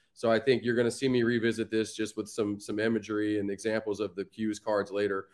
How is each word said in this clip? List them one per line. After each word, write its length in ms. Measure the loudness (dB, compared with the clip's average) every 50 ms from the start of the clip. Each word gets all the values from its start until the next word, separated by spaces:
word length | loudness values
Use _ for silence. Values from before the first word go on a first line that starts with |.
| _ _ _
So 180 | -4 0 2
I 80 | 2 2
think 260 | 4 4 2 4 4
you're 120 | 0 2
gonna 140 | 2 2 2
see 180 | 0 0 0 2
me 160 | 4 4 4
revisit 460 | 4 2 2 2 2 0 0 -2 0
this 240 | 0 0 0 0 -2
just 220 | -4 -4 -4 -4
with 120 | -8 -8 -8
some, 300 | -4 -2 -2 -2 -2 -4
some 180 | -6 -6 -4 0
imagery 600 | 2 2 2 0 0 -2 -2 -2 0 0 0 0
and 120 | -2 -2
examples 500 | -4 -4 -2 -2 -2 -2 -2 -2 -4 -2
of 140 | -4 -4 -4
the 100 | -6 -8
Q's 340 | -8 _ -4 -2 -2 -2 -4
cards 320 | -2 0 0 0 0 0
later. 360 | -2 0 0 0 0 -2 -6 _